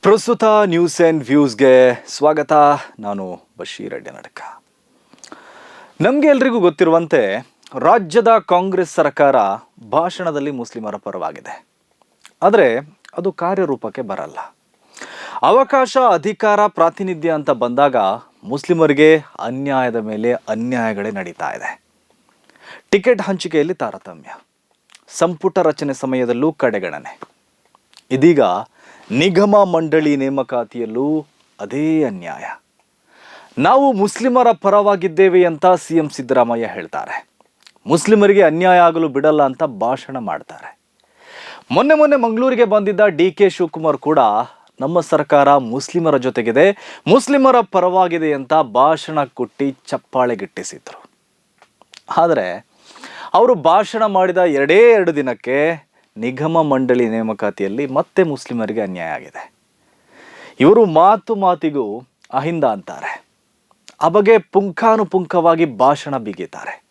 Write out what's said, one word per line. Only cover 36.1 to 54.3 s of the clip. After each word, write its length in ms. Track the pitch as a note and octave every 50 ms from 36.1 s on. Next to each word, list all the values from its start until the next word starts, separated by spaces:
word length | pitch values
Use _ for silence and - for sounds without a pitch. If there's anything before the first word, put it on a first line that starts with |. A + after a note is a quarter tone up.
ಸಿದ್ದರಾಮಯ್ಯ 560 | - - C3 A#2+ C3+ B2+ A#2+ A#2 A#2 A#2 A#2
ಹೇಳ್ತಾರೆ, 640 | G#2+ G2 G#2+ E2+ E2 - D2+ - - - - - _ _ _ _ _ _ _ _ - _ _ _
"ಮುಸ್ಲಿಮರಿಗೆ 560 | G#2 C#3+ E3+ - - A3 G#3+ G3+ G3+ G3+ G3 F#3+
ಅನ್ಯಾಯ 360 | D#3+ D3+ E3 F3+ F#3 F3+ F3+
ಆಗಲು 300 | F3 E3+ E3 E3 E3 D#3
ಬಿಡಲ್ಲ" 340 | B2+ C3+ C#3+ D#3 D#3 D3+ C#3+
ಅಂತ 200 | C3+ C3 - D#3+
ಭಾಷಣ 560 | D3 B2 G2 A2 A#2+ C3 C3+ - - C3+ C3
ಮಾಡ್ತಾರೆ. 600 | A2+ G2+ D#2+ D#2 - _ - D2 - - - _ _ _ _ _ _ _ _ _ _ - - - - - - - _ _
ಮೊನ್ನೆ 240 | B2 E3+ B3 C#4+ D#4
ಮೊನ್ನೆ 220 | D4+ D4+ D4 C#4+
ಮಂಗಳೂರಿಗೆ 480 | C4+ A#3 A#3 A3 A3+ B3+ C4 B3+ A3+ A#3+
ಬಂದಿದ್ದ 360 | G#3 G3+ G#3+ G3+ G3 G#3 F3+ G#3+
ಡಿ 260 | G#3 E3+ D3 E3+ F#3 D#3
ಕೆ 180 | - G3+ F#3+
ಶಿವಕುಮಾರ್ 480 | E3+ - F3+ D#3+ - E3 D#3+ D#3 D3 C3+
ಕೂಡ 200 | - D3 D#3 D3 B2 G#2+ G#2 G#2+ B2 - - _ _ _ _ _
"ನಮ್ಮ 200 | B2+ D3 E3+ F3+
ಸರ್ಕಾರ 560 | D#3 - - D3+ D3 _ D3+ C#3+ C#3+ C#3+ C#3+
ಮುಸ್ಲಿಮರ 600 | C#3+ C3 A2+ A#2 C#3 C#3 - - F3 E3 D#3+ D3
ಜೊತೆಗಿದೆ, 800 | C3 B2 C3 - - A#2 A#2 A2+ C3 E3 G3 G3+ - - - - - _
ಮುಸ್ಲಿಮರ 500 | D3 F#3+ C4 - - C#4+ C#4 C4 C4 B3+ B3
ಪರವಾಗಿದೆ" 720 | G#3+ - - F#3+ F3 F3+ F3+ F#3 F#3 F3+ E3+ E3+ D#3+ D#3 D3
ಅಂತ 200 | C#3 C3+ B2+ D#3
ಭಾಷಣ 720 | D#3 D3+ B2 G#2 B2 C3 D3+ D#3+ D3+ - - D#3+ D3+ C#3+
ಕೊಟ್ಟಿ 520 | C3 _ - C3 - _ _ C#3 C#3 C3+ _ _
ಚಪ್ಪಾಳೆ 500 | - - - _ _ - C3 B2+ B2 A#2
ಗಿಟ್ಟಿಸಿದ್ರು. 760 | G2 G2 F#2 _ - F#2 - - - _ - - - - _ _ _ _ _ _ _ _ _ _ _ _ _ _ _ _ _ - - _ - -
ಆದ್ರೆ 500 | - E3 E3+ D#3+ B2+ F#2+ F2+ F2 F#2+ _ _ _ _ _ - - - - - - - - - -
ಅವರು 200 | F3+ A3 B3 B3+
ಭಾಷಣ 520 | F3 C#3+ E3 E3+ G3 G#3+ - - A3 A3
ಮಾಡಿದ 320 | G#3+ G3 F#3+ F#3 F#3